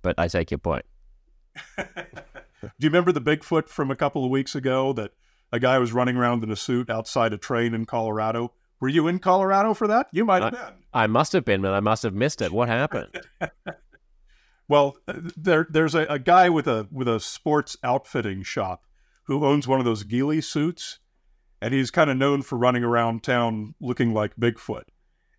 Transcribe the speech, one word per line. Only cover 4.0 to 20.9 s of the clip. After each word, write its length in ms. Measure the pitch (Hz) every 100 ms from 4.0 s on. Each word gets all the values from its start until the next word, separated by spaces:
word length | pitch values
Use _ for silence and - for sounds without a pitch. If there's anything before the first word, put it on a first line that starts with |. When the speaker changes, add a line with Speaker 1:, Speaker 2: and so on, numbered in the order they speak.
| 143 147
Speaker 2:
of 60 | 127
weeks 260 | 135 135 143
ago 360 | 131 131 135
that 180 | 117 104 _ _ _ _
a 80 | 120
guy 180 | 127 131
was 140 | 120
running 240 | 120 127 123
around 260 | 123 120
in 80 | 110
a 60 | 104
suit 340 | - 123 117
outside 420 | 113 - 123 113
a 60 | 104
train 360 | - 120 117
in 100 | 113
Colorado? 680 | 113 117 110 107 110 117 123 _ _ -
Were 80 | 131
you 180 | 160 160
in 140 | 180
Colorado 520 | 190 185 190 196 220
for 140 | 208 208
that? 220 | 226 -
You 140 | 160
might 180 | 226 185
have 100 | 220
Speaker 1:
I, 40 | 247
Speaker 2:
been. 180 | 117 - _
Speaker 1:
I 120 | 123 110
must 260 | 117 156
have 120 | 185
been, 180 | 117 95
but 120 | 98
I 60 | 98
must 220 | 107 110
have 100 | 113
missed 300 | 95 139 -
it. 80 | 92
What 180 | 101 120
happened? 520 | 117 151 110 - - - -
Speaker 2:
<laughs> 100 | 175 _ - - _ _ _ _ _ _ _ _ -
Well, 280 | 143 139 - -
uh, 80 | 190 165 -
there, 320 | 160 160 165
there's 240 | 156 160
a, 120 | 160 156
a 120 | 147
guy 300 | 127 180 180
with 180 | 160 143
a, 220 | 113 101
with 160 | 135 120
a 140 | 113
sports 560 | - - 156 147 - -
outfitting 580 | 123 135 - 127 107 95
shop 420 | 92 - 95 90 _ _ _ _ -
who 200 | 139 143
owns 220 | 147 127
one 100 | 135
of 60 |
those 180 | 120 110
ghillie 380 | 104 120 143 156
suits, 580 | - 147 156 - -